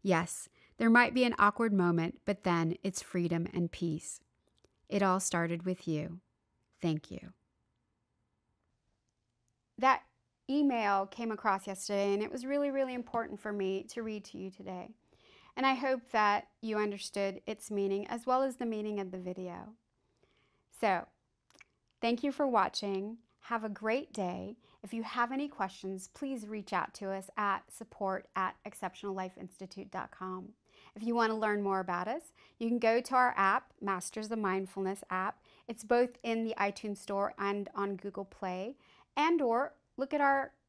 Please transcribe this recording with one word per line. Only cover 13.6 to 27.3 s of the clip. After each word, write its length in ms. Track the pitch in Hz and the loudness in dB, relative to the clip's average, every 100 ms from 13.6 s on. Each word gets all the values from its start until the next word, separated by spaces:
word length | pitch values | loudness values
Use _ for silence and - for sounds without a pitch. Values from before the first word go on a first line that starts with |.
| 190 190 226 | -2 -2 -4
to 160 | - | -8
read 200 | 220 214 202 | -6 -8 -10
to 120 | - | -12
you 140 | 190 | -12
today. 380 | 185 190 180 - - _ _ _ - - - | -10 -12 -10 -12 -18 _ _ _ -20 -16 0
And 100 | 262 | 2
I 80 | |
hope 360 | 254 269 262 - | 2 0 0 0
that 380 | 220 208 208 - _ | 2 4 2 -2 _
you 160 | 226 214 | -4 0
understood 640 | 208 202 - - 196 190 | 0 -2 -8 -4 -4 -4
its 240 | - 214 - | -8 -8 -4
meaning 380 | 208 196 196 202 | -2 0 0 -2
as 180 | 240 | -6
well 200 | 240 254 | 0 2
as 120 | 269 254 | 2 -2
the 100 | 240 | -4
meaning 340 | 220 214 208 | -2 -4 -4
of 100 | 190 | -6
the 80 | 185 | -8
video. 560 | 180 185 185 175 202 226 _ _ _ _ _ _ _ _ _ | -8 -8 -8 -10 -14 -20 _ _ _ _ _ _ _ _ _
So, 380 | - 220 180 - _ _ _ _ - - _ _ _ | -2 0 0 -2 _ _ _ _ -20 -20 _ _ _
thank 220 | 233 233 | -2 0
you 80 | 285 | 0
for 160 | 262 285 | 0 2
watching. 720 | 233 190 - 202 196 202 233 _ _ | 4 2 -2 -4 -4 -4 -10 _ _
Have 220 | - 233 | -6 -4
a 40 | 214 | -4
great 440 | 202 220 240 - | -4 0 0 -2
day. 460 | - 185 190 190 226 _ _ | -4 -4 -4 -8 -12 _ _
If 100 | 202 | -10
you 100 | 226 | -8
have 300 | 226 247 240 | -6 -2 -2
any 160 | 269 294 | -2 -4
questions, 600 | - 190 190 190 190 190 | -4 -6 -4 -8 -8 -10
please 380 | - 277 262 208 | -10 -8 -6 -8
reach 260 | 214 202 | -10 -4
out 200 | 185 - | -2 -2
to 160 | - 196 | -6 -6
us 200 | 190 190 | -6 -8